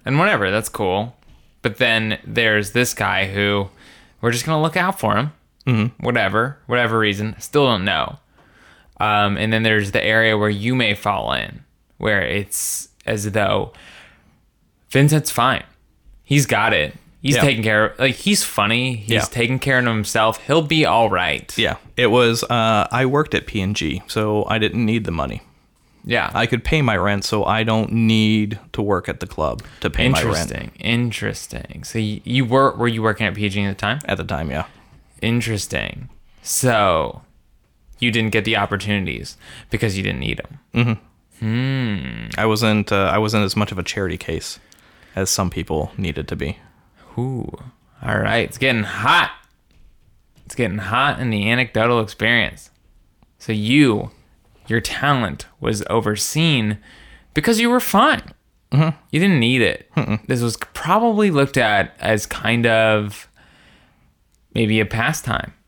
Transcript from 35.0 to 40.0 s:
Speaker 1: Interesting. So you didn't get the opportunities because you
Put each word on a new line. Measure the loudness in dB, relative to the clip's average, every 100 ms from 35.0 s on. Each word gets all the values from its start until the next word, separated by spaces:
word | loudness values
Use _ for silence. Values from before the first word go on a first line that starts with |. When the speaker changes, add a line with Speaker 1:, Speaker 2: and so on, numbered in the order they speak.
| _ -6
Speaker 1:
Interesting. | -2 -2 -2 -6 -4 -6 -6 -10 -16 -20 _ -18
So | -6 -2 2 4 4 2 0 -6 -20 _ _ _ _ _ _ -4
you | 0
didn't | 0 0
get | 0 0
the | 0
opportunities | 0 -2 -2 -2 -2 -6 -10 -16 -20 -20 -8
because | -2 -2
you | -2